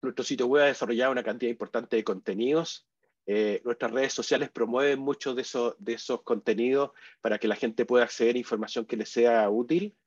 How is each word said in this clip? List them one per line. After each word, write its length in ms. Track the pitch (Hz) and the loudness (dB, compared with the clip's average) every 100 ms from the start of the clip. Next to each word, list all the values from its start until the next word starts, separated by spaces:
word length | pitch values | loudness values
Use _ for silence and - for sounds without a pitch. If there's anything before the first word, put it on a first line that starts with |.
Nuestro 220 | 131 117 | -6 -6
sitio 240 | 123 131 123 | -4 -2 2
web 160 | 143 | 4
ha 20 | 143 | 4
desarrollado 460 | 127 123 117 127 | 2 -2 0 0
una 100 | 127 | 0
cantidad 300 | 110 113 120 | -4 -4 -4
importante 420 | 117 104 120 113 | -4 -4 -6 0
de 80 | 117 | -2
contenidos. 840 | 107 95 - 98 120 151 160 - _ _ _ _ | 0 -4 -4 -2 0 0 -2 -8 _ _ _ _
Eh, 360 | - 104 107 101 | -4 0 0 0
nuestras 280 | 123 117 120 | -4 -4 -2
redes 200 | 117 131 | 0 -2
sociales 380 | - 120 135 139 | -2 0 0 0
promueven 480 | - 113 120 139 139 | -2 -2 2 2 0
muchos 380 | 139 135 139 123 | -2 -4 -4 -4
de 60 | |
esos, 340 | 123 131 120 - | -4 -2 -2 -4
de 140 | 101 | -8
esos 300 | 117 - 123 | -8 -4 -6
contenidos 680 | - 113 - 104 120 135 139 - - - | -2 -4 0 0 2 2 0 -6 -20 -6
para 180 | 117 107 | -2 0
que 80 | 110 | 0
la 80 | |
gente 300 | 101 120 110 | -2 -2 -2
pueda 180 | 117 123 | 2 4
acceder 320 | 117 - 117 | 2 2 2
a 40 | 123 | 2
información 460 | 117 113 110 - | -2 -4 -4 -6
que 120 | 113 117 | -4 -4
les 140 | 104 | -4
sea 380 | - 120 117 107 | 2 4 6 4
útil. 460 | 104 120 165 202 _ | 2 2 0 -2 _